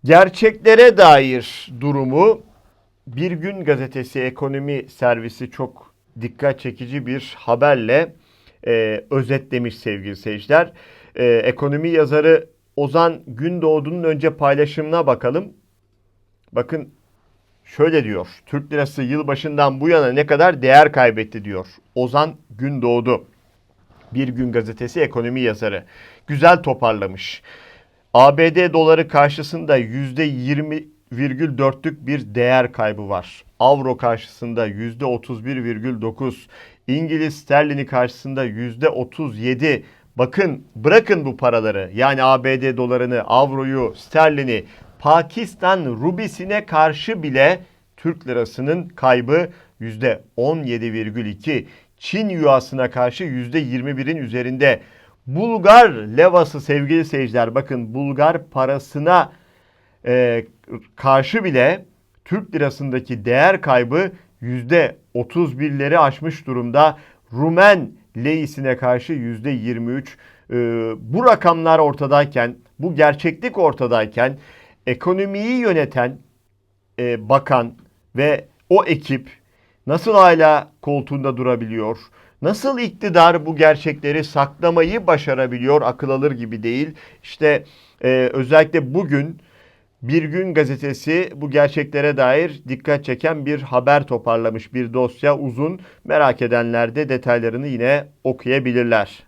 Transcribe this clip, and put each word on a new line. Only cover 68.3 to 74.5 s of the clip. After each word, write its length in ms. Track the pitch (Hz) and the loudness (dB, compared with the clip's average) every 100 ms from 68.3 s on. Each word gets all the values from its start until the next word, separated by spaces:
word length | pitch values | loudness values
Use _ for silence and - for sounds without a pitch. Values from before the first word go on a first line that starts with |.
| 160 147 139 135 127 | -4 -6 -6 -4 -2
karşı 360 | 123 123 123 | 0 -2 -2
yüzde 380 | 151 117 110 127 | -8 -6 -8 -6
yirmi 420 | 131 110 113 117 | -6 -6 -6 -6
üç. 240 | 131 143 - _ _ _ | -8 -10 -20 _ _ _
E, 60 | 120 120 117 113 113 | -4 -2 -2 -6 -8
bu 260 | 113 165 | -6 2
rakamlar 540 | 247 208 175 165 165 160 | 4 4 2 0 2 4
ortadayken, 800 | 151 131 139 143 147 139 120 120 _ - | 2 0 0 2 2 -2 -4 -6 _ -10
bu 160 | 165 | -6
gerçeklik 640 | 151 151 143 170 165 240 202 | 2 2 2 -6 -4 -8 0
ortadayken 800 | 165 135 123 117 107 117 127 139 - | 0 0 -2 0 -2 -2 -2 -4 -20